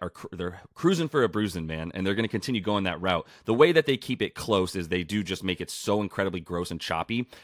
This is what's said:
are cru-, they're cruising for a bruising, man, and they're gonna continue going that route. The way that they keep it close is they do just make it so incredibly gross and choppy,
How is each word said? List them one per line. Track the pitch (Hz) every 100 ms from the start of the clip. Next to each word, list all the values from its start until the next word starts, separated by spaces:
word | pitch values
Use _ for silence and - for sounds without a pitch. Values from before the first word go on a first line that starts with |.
are | 92
cru-, | - -
they're | 85 87 90 - -
cruising | 165 185 160
for | 151
a | 113
bruising, | 104 104 87 80
man, | 80 82
and | 92 95
they're |
gonna | 101 110
continue | 110 113 120
going | 95 104 95
that | 82
route. | 92 87 - -
The | -
way | 117 165
that | 160 151
they | 131
keep | - 127
it | 101
close | - - 101 92 95
is | 82
they | 90
do | 80 104
just | 87 92
make | 95 90
it | 87
so | - - 104
incredibly | 101 - 95 90
gross | 80 87 90
and | 85
choppy, | - 82 82 117 123 -